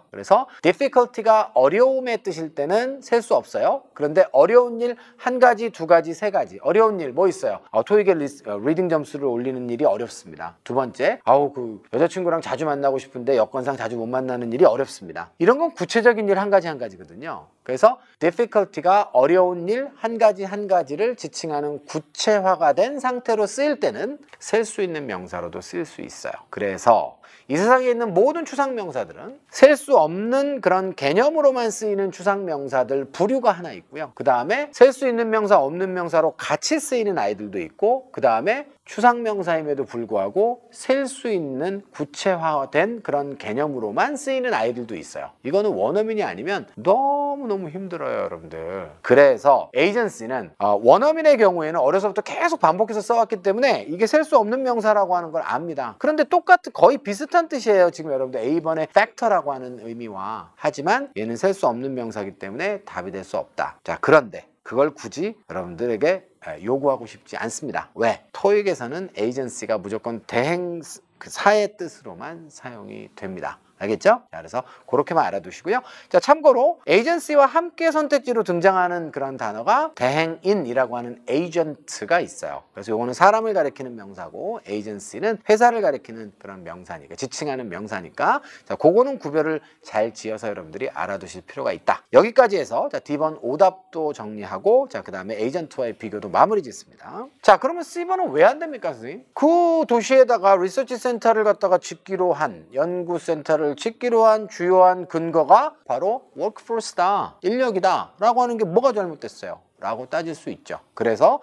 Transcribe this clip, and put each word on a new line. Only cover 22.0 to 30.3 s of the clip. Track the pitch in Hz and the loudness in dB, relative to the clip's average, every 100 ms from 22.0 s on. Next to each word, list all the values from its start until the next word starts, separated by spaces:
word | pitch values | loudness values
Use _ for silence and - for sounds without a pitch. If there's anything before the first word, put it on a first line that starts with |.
| - - - 208 190 170 156 | -10 -4 0 2 2 2 2
된 | 139 240 285 | 2 0 -2
상태로 | 254 247 240 220 202 | -4 -4 -2 -2 -2
쓰일 | 254 294 285 | -2 -2 0
때는 | 151 110 208 294 _ - | -2 -4 -8 -8 _ -20
셀 | - 220 220 | -2 -2 -2
수 | - | -4
있는 | 190 156 135 | -4 -6 -8
명사로도 | 92 90 90 170 92 | -8 -8 -10 -10 -10
쓰일 | - 175 160 | -10 -8 -10
수 | - | -12
있어요. | - - - - - | -16 -12 -12 -12 -12
그래서 | - 101 95 120 107 69 - - - - | -6 -4 2 4 4 4 -10 -20 -16 -4
이 | 147 | 0
세상에 | 214 254 254 | 4 4 4
있는 | 233 233 | 0 0
모든 | 175 254 320 311 | 2 2 2 -4
추상명사들은 | 285 269 240 185 131 95 - 202 277 _ | -4 -4 -4 -6 -6 -8 -10 -18 -18 _
셀 | - 277 285 | 6 8 8
수 | - 254 | 4 4
없는 | 156 180 226 | 4 0 -2